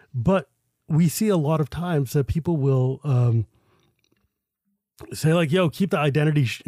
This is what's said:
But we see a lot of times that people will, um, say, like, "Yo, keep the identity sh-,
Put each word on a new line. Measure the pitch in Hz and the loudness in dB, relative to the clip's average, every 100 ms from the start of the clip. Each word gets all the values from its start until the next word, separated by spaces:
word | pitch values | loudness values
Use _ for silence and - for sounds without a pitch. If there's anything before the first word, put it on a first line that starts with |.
| _ | _
But | 127 113 190 - _ _ _ - | -4 0 0 -2 _ _ _ -2
we | 156 170 | 2 2
see | - 220 | 2 0
a | 185 | 0
lot | 143 160 | 0 0
of | 147 | -2
times | - 175 156 131 | -6 -4 -2 -2
that | 147 135 | -2 -2
people | 165 175 165 | -2 -2 0
will, | 135 131 127 131 | 0 2 0 -2
um, | 151 127 120 113 104 _ _ _ _ _ _ _ _ _ _ _ _ _ _ - - | 0 2 2 2 -2 _ _ _ _ _ _ _ _ _ _ _ _ _ _ -20 -16
say, | - 156 | -4 0
like, | 170 156 | 2 2
"Yo, | 180 175 | 2 0
keep | - 190 | 0 -2
the | 180 | 0
identity | 147 151 151 147 | 0 2 2 2
sh-, | 123 - | 0 -2